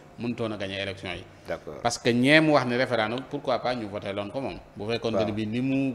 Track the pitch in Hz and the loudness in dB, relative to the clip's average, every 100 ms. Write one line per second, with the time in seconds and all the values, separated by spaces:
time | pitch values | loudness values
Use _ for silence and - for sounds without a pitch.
0 | - - 117 117 113 107 98 98 98 95 | -20 -8 -6 -4 -4 -4 -6 -4 -4 -6
1 | 98 87 - - - 82 - 71 120 - | -8 -8 -10 -18 -8 -8 -6 -4 -2 0
2 | 127 120 127 156 156 147 127 120 127 120 | 2 4 8 6 8 4 4 0 0 2
3 | 107 120 135 143 139 117 120 127 107 101 | 0 -2 -6 -6 -2 0 0 -2 -4 -6
4 | 101 98 101 131 127 85 - - 104 117 | -6 -6 -6 -6 -6 -8 -12 -10 -4 -2
5 | 117 110 107 107 107 117 131 135 135 | 0 2 0 0 -2 0 0 2 0